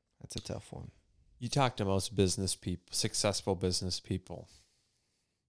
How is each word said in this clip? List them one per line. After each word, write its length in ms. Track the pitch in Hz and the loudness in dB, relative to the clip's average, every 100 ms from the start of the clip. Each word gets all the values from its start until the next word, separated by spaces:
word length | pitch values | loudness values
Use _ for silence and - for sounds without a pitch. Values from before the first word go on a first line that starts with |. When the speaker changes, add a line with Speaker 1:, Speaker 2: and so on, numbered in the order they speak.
| _ _ | _ _
Speaker 1:
that's 160 | - - | -12 -10
a 60 | |
tough 320 | - - - | -6 -8 -8
one. 160 | - - - _ _ _ _ | -12 -12 -16 _ _ _ _
Speaker 2:
You 100 | 120 | -2
talk 260 | 143 127 - | 2 2 2
to 80 | 98 | 2
most 300 | 95 - 98 | 2 2 4
business 400 | 95 95 92 - | 4 4 0 -2
peop-, 380 | - 90 - | -4 -6 -4
successful 600 | - 110 - 104 98 - | -2 0 2 2 2 0
business 460 | 90 92 90 92 - | 0 2 0 -2 -4
people, 480 | - 92 - 90 90 - _ _ _ _ _ _ _ _ | -2 -4 -4 -12 -14 -20 _ _ _ _ _ _ _ _